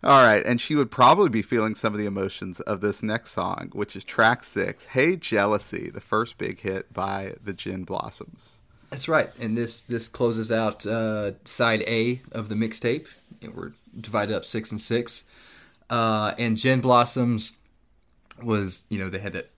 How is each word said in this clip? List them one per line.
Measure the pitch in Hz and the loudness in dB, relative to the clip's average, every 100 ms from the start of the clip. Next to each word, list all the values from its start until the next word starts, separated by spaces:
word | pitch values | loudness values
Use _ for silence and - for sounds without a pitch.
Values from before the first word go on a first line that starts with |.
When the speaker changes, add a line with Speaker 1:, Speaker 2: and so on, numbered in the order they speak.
Speaker 1:
All | - 139 123 | 8 8 8
right. | 104 | 6
And | - 120 | 4 -2
she | - | 0
would | 151 131 | 0 0
probably | - 127 170 190 | 6 6 8 4
be | 113 | 2
feeling | 101 120 110 107 | 0 0 0 0
some | 113 | -4
of | 104 | -2
the | 104 | -4
emotions | 98 95 - 92 87 | -2 -4 -6 -12 -10
of | - 101 | -6 -2
this | 104 101 | -2 -2
next | 107 113 - | -4 -6 -6
song, | - 92 92 90 | -6 -4 -6 -8
which | - 104 98 | -8 -8 -8
is | |
track | - - 113 123 | -8 4 4 4
six, | - - 95 - - | -4 -4 -4 -6 -6
"Hey | 131 151 185 | 0 2 0
Jealousy," | - 107 101 107 - - 82 | 0 0 2 0 -2 -10 -10
the | - | -14
first | - 107 117 - | -4 -2 -2 -6
big | 95 92 | -10 -6
hit | 98 95 - | -6 -6 -8
by | - 98 98 98 - | -6 -6 -4 -8 -12
the | 101 | -12
Gin | 92 - 95 | -10 -8 -8
Blossoms. | 87 92 - - - - - _ _ - - | -6 -6 -8 -10 -18 -20 -20 _ _ -20 -14
Speaker 2:
That's | 131 - | -10 0
right. | 156 - - | 2 0 -4
And | 117 110 | -4 -2
this, | 117 - | -2 -4
this | - 120 - | -6 -6 -6
closes | - 120 113 110 | 0 0 0 0
out, | 110 110 104 101 | 0 0 -2 -4
uh, | 113 110 107 101 98 | -2 -2 -2 -4 -6
side | - - 117 110 107 | -2 2 2 2 0
A | 113 113 123 - | 0 0 -2 -8
of | 113 107 | -10 -6
the | 107 | -2
mixtape. | 110 - 120 139 - - _ - - | -2 -2 -2 -2 -6 -20 _ -20 -18
We're | - - - - 98 | -12 -14 -14 -20 -16
divided | 110 107 104 104 | -4 -2 0 -2
up | - | -2
six | 113 110 | -4 -4
and | 110 | -2
six. | - 117 120 - - - - - - _ _ | 0 0 -2 -8 -12 -20 -20 -20 -20 _ _
Uh, | 120 113 107 107 - | 0 2 2 0 -2
and | 117 110 | -2 0
Gin | 131 131 | 2 2
Blossoms | 123 123 120 - 120 113 - - _ _ _ _ _ _ _ - | 6 6 6 2 0 0 -2 -10 _ _ _ _ _ _ _ -12
was, | 120 107 98 - - | -2 0 0 -4 -4
you | 104 | -6
know, | 95 | -4
they | 92 | -6
had | 101 | -6
that | 87 - | -8 -10